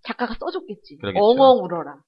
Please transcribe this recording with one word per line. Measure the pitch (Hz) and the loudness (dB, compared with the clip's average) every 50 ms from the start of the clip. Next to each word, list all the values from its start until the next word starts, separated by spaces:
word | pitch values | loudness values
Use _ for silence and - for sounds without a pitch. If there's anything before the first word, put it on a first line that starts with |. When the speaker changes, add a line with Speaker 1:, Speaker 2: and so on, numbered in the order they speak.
Speaker 1:
작가가 | _ - 220 - 247 226 226 - | _ -12 -8 -8 -6 -8 -8 -10
써줬겠지. | - 349 - 370 - - 208 _ _ _ 147 | -10 -10 -10 -10 -12 -12 -18 _ _ _ -20
Speaker 2:
그러겠죠. | _ - 202 190 180 | _ -10 -6 -2 0
Speaker 1:
"엉엉 | 208 220 240 269 269 262 254 226 | 2 2 4 6 6 6 6 4
울어라. | 185 175 175 170 151 143 143 _ _ | 0 -6 -8 -10 -10 -12 -16 _ _